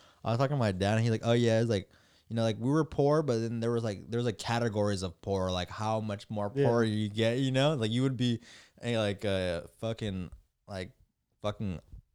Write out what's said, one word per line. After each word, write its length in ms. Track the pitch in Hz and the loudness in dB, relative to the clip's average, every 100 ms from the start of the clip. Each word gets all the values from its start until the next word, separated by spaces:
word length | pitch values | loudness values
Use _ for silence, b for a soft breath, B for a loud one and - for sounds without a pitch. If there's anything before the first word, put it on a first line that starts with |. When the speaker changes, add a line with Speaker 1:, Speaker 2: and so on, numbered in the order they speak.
| b b | b b
Speaker 1:
I 80 | - | -2
was 80 | 117 | 0
talking 180 | 135 143 | 0 2
to 20 | |
my 140 | 113 | 0
dad, 220 | 92 98 110 | 2 2 2
and 40 | |
he's 80 | 117 | 2
like, 120 | 110 | 2
"Oh, 80 | 117 | 2
yeah." 280 | 120 117 113 | 4 4 4
It's 100 | 117 | 2
like, 180 | 104 - b b b _ | 0 -2 b b b _
you 80 | 113 | -2
know, 60 | |
like, 160 | 113 107 | 0 0
we 80 | 117 | 0
were 140 | 151 | 0
poor, 380 | 147 - 143 151 | 0 2 4 4
but 180 | 151 117 | 2 0
then 200 | 113 117 | 0 -2
there 100 | 117 | -2
was, 120 | 117 | 0
like, 280 | 113 98 - | -2 -6 -6
there 80 | 117 | -2
was, 80 | 120 | -2
like, 100 | 98 | -2
categories 680 | - 117 117 104 104 101 | -2 0 0 2 0 0
of 160 | 92 - | -4 -8
poor, 280 | - 98 92 | -4 -2 0
like, 200 | 90 90 | -2 -4
how 300 | - 110 110 | -4 -2 -2
much 280 | 110 101 - | -2 -8 -6
more 240 | 110 101 | -6 -4
Speaker 2:
Yeah. 120 | 135 135 | 0 2
Speaker 1:
poor 180 | 117 | 4
you 240 | 110 107 107 | 2 2 -2
get, 300 | 104 113 120 | 0 2 2
you 120 | 135 | 0
know? 240 | 131 143 | 2 2
Like, 160 | 156 110 | 2 0
you 120 | 120 | 0
would 160 | 135 123 | 0 2
be 220 | 123 117 B B B _ | 0 0 B B B _
a, 140 | 120 117 | -4 0
like, 260 | 104 101 | 0 0
a 400 | 104 95 92 85 - - | 0 0 0 -2 -6 -8
fucking, 480 | 113 113 107 95 87 - _ _ - | -6 -4 -4 -6 -8 -12 _ _ -12
like, 220 | 98 92 - _ _ _ _ | -10 -10 -12 _ _ _ _
fucking, 400 | 104 101 104 85 - - - | -6 -4 -6 -6 -10 -20 -20